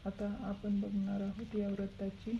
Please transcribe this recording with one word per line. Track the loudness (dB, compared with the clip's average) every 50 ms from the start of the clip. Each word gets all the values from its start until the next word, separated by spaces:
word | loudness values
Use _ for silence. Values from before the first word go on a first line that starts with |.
| -4
आता | -4 -2 -2 -2 -2 -2 -2
आपण | -2 -4 -4 -2 0 2 2 4
बघणार | 2 2 2 2 2 2 2 2
आहोत | 0 0 -2 -4 -4 -2 0
या | 2 2 2
व्रताची | 2 0 0 -2 -2 -2 -2 -2 -2 -4 -4 -2 -2 -2